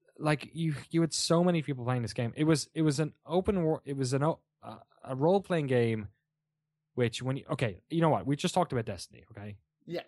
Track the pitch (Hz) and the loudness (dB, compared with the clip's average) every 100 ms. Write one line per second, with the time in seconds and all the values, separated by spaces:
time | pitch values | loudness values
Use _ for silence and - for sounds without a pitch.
0 | _ - 151 151 - 165 160 139 - 165 | _ -4 0 0 -4 -4 -2 -4 -2 0
1 | 165 - - 170 180 170 147 131 120 127 | 0 0 2 4 4 2 -2 -4 -2 -2
2 | 113 - 117 - 156 151 - 160 156 143 | -2 -2 -4 2 2 2 0 0 0 2
3 | 151 - - 175 190 196 156 156 135 139 | -2 -6 -2 0 2 0 0 -2 -4 -4
4 | 127 135 151 - _ _ 117 - - _ | -2 0 0 -2 _ _ -18 -18 -20 _
5 | - 131 156 196 - 170 143 123 117 110 | -10 0 4 4 2 -2 2 4 4 0
6 | 104 _ _ _ _ _ _ _ _ - | -6 _ _ _ _ _ _ _ _ -2
7 | 120 - 127 135 - - 117 90 _ 165 | -2 -2 -6 -6 -6 -4 -4 -4 _ 0
8 | 165 113 101 143 180 185 170 127 110 92 | 2 2 0 -2 0 0 0 -2 -4 -8
9 | - - - 107 104 101 _ _ - 170 | -12 -20 -20 -16 -14 -16 _ _ -12 -10